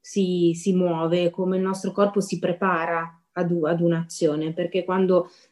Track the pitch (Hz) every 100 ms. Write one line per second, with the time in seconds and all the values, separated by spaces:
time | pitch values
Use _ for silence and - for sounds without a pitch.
0 | - 202 185 180 170 170 196 180 180 165
1 | 165 175 175 175 185 190 190 190 196 190
2 | 202 202 185 170 180 175 196 170 170 170
3 | 165 - _ - 175 175 151 170 170 165
4 | 165 - 160 151 156 165 175 185 180 185
5 | 185 180 175 - _